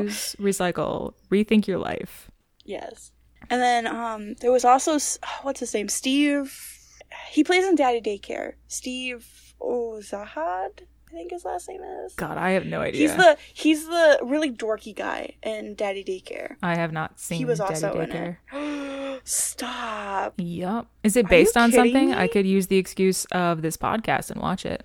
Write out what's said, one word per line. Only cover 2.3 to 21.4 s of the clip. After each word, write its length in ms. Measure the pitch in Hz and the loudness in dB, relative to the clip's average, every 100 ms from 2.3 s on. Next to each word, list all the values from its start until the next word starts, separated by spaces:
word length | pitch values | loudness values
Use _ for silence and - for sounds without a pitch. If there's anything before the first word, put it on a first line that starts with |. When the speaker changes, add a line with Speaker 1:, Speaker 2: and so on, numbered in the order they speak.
| _ _ _ | _ _ _
Speaker 2:
Yes. 460 | - 190 - - - _ _ _ - | -12 -12 -12 -16 -20 _ _ _ -4
And 100 | 247 | 0
then, 260 | 247 240 226 | 2 2 0
um, 480 | 226 233 220 208 - | -4 -6 -8 -10 -4
there 160 | 240 | 2
was 120 | 247 | 4
also, 300 | 240 262 330 | 6 6 4
s-, 240 | 302 - - - | 0 0 -6 -10
<sighs> 120 | - | -8
what's 180 | 277 269 | -6 -6
his 140 | 240 | -4
name? 140 | 220 208 | -4 -2
Steve. 840 | - 262 269 294 285 277 - - - - - - - - | -2 0 2 4 2 -2 -10 -18 -20 -20 -20 -20 -20 -2
He 140 | - | 2
plays 220 | 302 359 381 | 4 4 4
in 80 | |
Daddy 260 | 311 262 233 | 4 4 2
Daycare. 540 | 226 202 - - - - - | -2 -6 -8 -8 -8 -12 -14
Steve 600 | - 262 254 254 240 - - - - | -12 -8 -8 -8 -10 -14 -20 -20 -10
Ozahad, 1080 | - 247 233 220 202 202 208 - 330 359 370 - 370 _ _ | -6 -4 -4 -8 -10 -10 -10 -8 -6 -4 -6 -10 -20 _ _
I 40 | |
think 180 | 330 349 | -16 -12
his 140 | 349 | -10
last 240 | - 359 359 | -8 -10 -10
name 140 | 381 | -14
is. 320 | - 370 - | -14 -12 -12
Speaker 1:
God, 240 | - 151 156 | -10 -8 -4
I 120 | 175 | -2
have 120 | 190 160 | -2 -2
no 140 | 160 | -4
idea. 220 | - - 302 | -4 0 2
Speaker 2:
He's 80 | - | 6
the, 200 | 359 294 - | 6 6 0
he's 340 | - 302 311 320 | -2 0 0 0
the 320 | 339 320 277 | 4 6 6
really 280 | 240 294 311 | 2 -2 -2
dorky 460 | 226 220 214 220 190 | -4 -4 -6 -8 -10
guy 380 | - - - - | -8 -8 -10 -10
in 320 | - 214 214 | -8 -8 -10
Daddy 280 | 202 208 196 | -6 -4 -4
Daycare. 540 | 190 185 - - - - | -6 -8 -10 -12 -12 -6
Speaker 1:
I 120 | 180 170 | -2 0
have 140 | 165 | -2
not 280 | 160 165 - | -4 -8 -10
seen 180 | - 170 | -8 -4
Speaker 2:
He 60 | |
was 140 | 160 160 | -2 -2
Speaker 1:
Daddy 160 | 190 | -2
Speaker 2:
also 260 | - - - | -2 -2 -2
in 80 | 165 | -4
Speaker 1:
Daycare. 260 | 165 170 175 _ | -6 -6 -10 _
Speaker 2:
it. 680 | 277 294 294 277 277 277 262 | -8 -6 -6 -8 -8 -10 -10
<gasps> 60 | - | -6
Stop. 1040 | - - - 247 247 240 214 202 196 208 - | -4 -4 -6 -10 -8 -8 -8 -6 -4 -4 -6
Speaker 1:
Yup. 500 | 170 170 180 226 - _ | -6 -6 -4 -4 -6 _
Is 120 | 214 247 | 2 2
it 40 | 202 | 6
Speaker 2:
Are 20 | |
you 20 | |
Speaker 1:
based 260 | 175 | 8